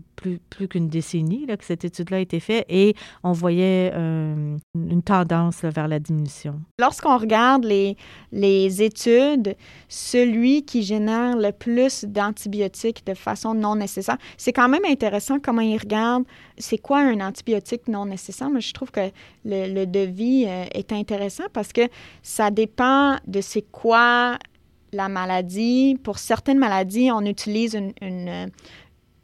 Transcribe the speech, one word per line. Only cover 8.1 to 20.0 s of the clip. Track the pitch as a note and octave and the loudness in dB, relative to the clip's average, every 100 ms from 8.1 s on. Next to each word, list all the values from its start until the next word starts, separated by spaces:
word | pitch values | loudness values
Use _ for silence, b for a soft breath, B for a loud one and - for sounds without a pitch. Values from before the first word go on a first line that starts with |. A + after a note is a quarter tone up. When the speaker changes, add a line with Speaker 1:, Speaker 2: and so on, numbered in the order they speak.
| B B | B B
Speaker 2:
les | - G3+ G3 F#3+ F#3+ | 0 4 4 2 2
études, | A3 - A#3+ A#3 C#4 D4 G3+ F#3+ B B B | 0 2 4 6 6 2 0 -6 B B B
celui | - - B3 B3 A3 A#3+ D4 | -14 0 2 4 4 4 2
qui | C#4+ A#3+ | 0 -2
génère | G3 G#3+ G#3+ A3+ B3 A#3+ | 0 0 0 0 0 0
le | G#3 | 0
plus | G3+ - A#3 C4 - G#3 | -2 -2 2 2 0 -4
d'antibiotiques | G3+ G3+ G#3+ G#3 G#3 G3 - A3+ A3+ - | -2 -2 -4 -6 -4 -4 -2 -4 -4 -8
de | |
façon | F#3+ - G3+ A3 | -6 -6 -4 -2
non | A3 G#3+ G#3+ | -2 0 -2
nécessaire, | G3 - F#3+ A#3+ B B | -4 -6 -4 -6 B B
c'est | - | -2
quand | B3 B3 | 2 4
même | D4 G4+ | 4 2
intéressant | C#4 A3 G3+ - C#4 | 0 0 -2 -2 -2
comment | C#4 A#3 | 0 0
ils | A3 G#3+ | 0 -2
regardent | G3+ G#3+ A3+ A#3+ B3+ b b - | -2 -2 0 0 -4 b b -16
c'est | - A3 | -6 -6
quoi | - C#4 | 0 2
un | C#4 A3 | 4 2
antibiotique | F#3+ - - G#3+ - A#3+ - | -4 -8 -2 -2 -2 -8 -6
non | G#3 G3+ | -6 -6
nécessaire. | F#3+ - G3 C4+ | -8 -12 -8 -4
Mais | C4+ | -4
je | - | -4
trouve | - C4 | -10 -6
que | - F#3+ b b b A3 | -4 -4 b b b -6
le, | G3 F#3+ | -4 -2
le | F#3+ F#3+ | -2 0
devis, | G3 | 0